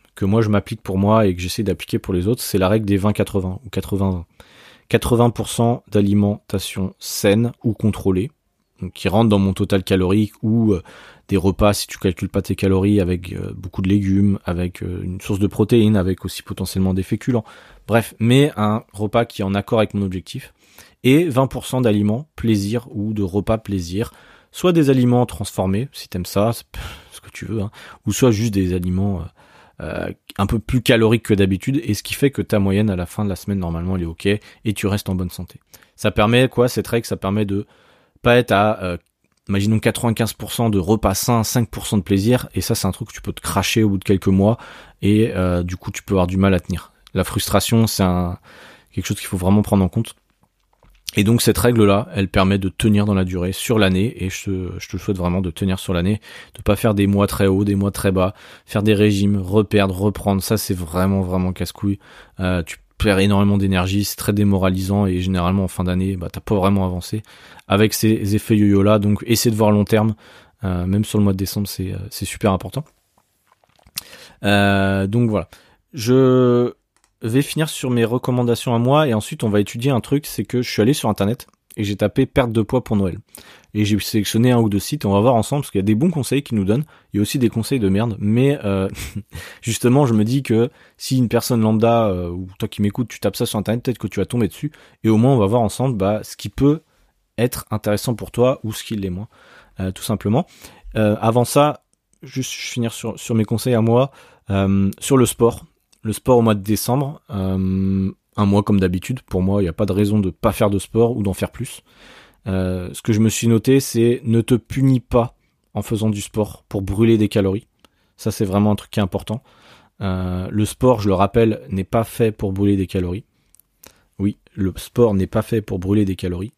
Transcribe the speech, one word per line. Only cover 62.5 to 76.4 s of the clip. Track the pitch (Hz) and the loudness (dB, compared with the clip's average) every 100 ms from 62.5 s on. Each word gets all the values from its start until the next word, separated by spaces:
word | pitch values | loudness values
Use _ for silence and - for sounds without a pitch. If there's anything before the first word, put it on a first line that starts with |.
| 90 | -2
tu | 82 - _ - | -4 -12 _ -2
perds | 107 95 | 2 4
énormément | 98 101 101 101 | 4 4 4 2
d'énergie, | 98 92 92 101 98 | 2 0 0 -2 -4
c'est | - | -4
très | - | -2
démoralisant, | 101 101 98 95 92 95 101 98 | 2 2 2 2 0 0 0 0
et | 90 | 0
généralement, | 90 92 87 98 92 | 0 0 0 0 0
en | |
fin | - | -2
d'année, | 90 90 95 95 | -2 0 -2 -4
bah, | 85 | -8
t'as | - | -8
pas | - 104 | -2 0
vraiment | 95 98 | 2 2
avancé | 92 90 - 107 - - - - - | 0 -4 -6 -10 -10 -20 -20 -12 0
avec | 98 107 | 2 2
ces | - 110 110 101 | 2 2 2 0
effets | 104 - 107 | -2 2 2
yo-yo-là, | 104 98 101 107 | 4 4 4 4
donc | 104 101 - | 2 0 0
essaie | 117 123 | 0 0
de | 107 | 2
voir | 107 | 4
long | 104 98 | 4 4
terme, | 110 110 107 - - _ _ | 2 2 -2 -10 -20 _ _
euh, | 95 90 90 | -4 -2 0
même | 101 110 | 0 0
sur | 107 | 2
le | |
mois | 101 | 2
de | 95 | 0
décembre, | 95 107 101 | -4 -4 -6
c'est, | - 95 | -6 -8
euh, | 98 98 | -8 -10
c'est | - 101 | -10 -10
super | - 107 | -2 0
important. | 95 - - - _ _ _ _ _ _ _ _ _ _ - - - - _ | 0 -2 -10 -10 _ _ _ _ _ _ _ _ _ _ -16 -16 -18 -20 _
Euh, | 101 101 101 98 98 98 98 | 0 2 4 2 2 0 0
donc | 120 117 | 0 2
voilà. | 101 - - _ _ _ | 0 -4 -12 _ _ _
Je | 151 110 131 131 127 | -4 2 4 6 6